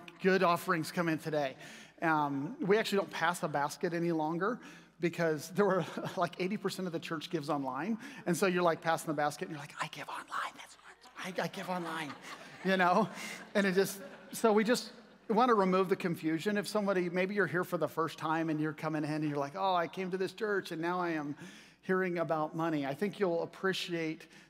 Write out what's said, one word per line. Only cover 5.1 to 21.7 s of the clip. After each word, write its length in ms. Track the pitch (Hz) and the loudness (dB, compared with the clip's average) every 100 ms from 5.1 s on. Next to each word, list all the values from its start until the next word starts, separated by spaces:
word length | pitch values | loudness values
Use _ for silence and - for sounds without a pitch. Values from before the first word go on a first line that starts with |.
| 170 165 156 - | 0 0 0 -2
there 160 | 185 208 | 2 4
were, 180 | 185 151 - | 4 0 -4
<laughs> 160 | - - | -6 -2
like, 180 | 170 - | -2 0
eighty 180 | 180 208 | -4 -2
percent 280 | 196 - 185 | -4 -4 -4
of 60 | |
the 80 | 160 | -6
church 320 | - 165 - | -6 -6 -4
gives 180 | 165 147 | -4 -2
online. 480 | 147 135 127 185 220 - - - | -2 -2 -4 -4 -4 -6 -6 0
And 100 | 175 | 2
so 80 | 196 | 4
you're, 160 | 180 | 4
like, 200 | 175 160 | 4 4
passing 260 | 165 160 - | 2 0 0
the 60 | |
basket 340 | 151 147 - 185 | 0 0 -2 -8
and 40 | |
you're 60 | 151 | -8
like, 140 | 143 - | -12 -8
"I 60 | 160 | -8
give 200 | 147 - | -8 -10
online, 460 | - - - - - | -10 -8 -6 -6 -8
that's 200 | - - | -18 -20
what 100 | - - - - | -20 -20 -20 -10
I, 200 | 180 180 | -6 -4
I 40 | 170 | -4
give 220 | 196 175 | -4 -4
online," 420 | 180 165 160 147 123 - - - - 180 | -4 -4 -6 -8 -10 -14 -16 -16 -4 2
you 120 | 190 | 6
know? 300 | 180 185 185 - - - - | 6 6 4 -2 -10 -12 -2
And 140 | 208 196 | 2 4
it 60 | |
just, 260 | 185 185 - - - - | 4 2 0 -12 -16 -12
so 200 | - 226 | 2 4
we 120 | 214 | 6
just 280 | 214 254 - - - - - | 6 2 0 -16 -20 -18 0
wanna 240 | 214 247 | 4 6
remove 340 | 220 190 185 180 | 6 6 4 4
the 80 | 185 | 0
confusion. 640 | 185 170 156 160 208 208 | 0 -2 0 0 0 -2
If 100 | 175 | 0
somebody, 440 | 214 202 185 175 | 0 2 2 0
maybe 240 | 180 190 208 | 0 0 2
you're 100 | 165 | 2
here 180 | 175 | 0
for 140 | 175 175 | 0 0
the 100 | 147 | 0
first 300 | - 160 - | 0 -2 -2
time 320 | 156 160 165 | -2 0 0
and 100 | 151 | 0
you're 140 | 156 | -2
coming 300 | 151 160 151 | -2 -4 -2
in 80 | 151 | -2
and 180 | 151 151 | -2 -2
you're 80 | 143 | -2
like, 180 | 139 190 | -4 -2
"Oh, 200 | 190 180 | 2 2
I 120 | 170 | 0
came 220 | 185 185 | -4 -4
to 80 | 185 | -2
this 160 | 185 | -4
church 380 | - 214 196 190 | -2 -2 -2 -2
and 100 | 160 | -4
now 180 | 170 180 | -2 -2
I 100 | 175 | -2
am 260 | 156 147 143 180 - - | -2 -4 -8 -12 -18 -20